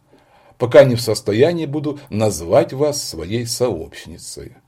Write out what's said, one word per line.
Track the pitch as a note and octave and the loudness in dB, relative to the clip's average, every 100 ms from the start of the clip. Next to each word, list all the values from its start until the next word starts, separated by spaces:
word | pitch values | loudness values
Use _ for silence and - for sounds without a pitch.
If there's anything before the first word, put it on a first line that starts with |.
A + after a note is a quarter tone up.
| _ _ _ _ - - | _ _ _ _ -20 -6
«пока | A#2+ D3+ | 6 8
не | C3+ A#2 | 8 4
в | |
состоянии | - G#2+ - G#2 D3+ F3 | -2 -2 -2 2 2 2
буду | D3+ D3 D3 C#3+ - | -4 -6 -6 -8 -8
назвать | G2+ A2 E2 E2+ A2+ D#3+ | -2 -2 -2 0 2 2
вас | C3+ D3 C#3 | -2 -2 -4
своей | - E2 D#2+ A2+ A#2+ | -8 -10 -6 -6 -6
сообщницей». | - B2 F2 D#2 - - E2+ - - - - | -2 -2 -4 -10 -16 -18 -18 -16 -16 -16 -20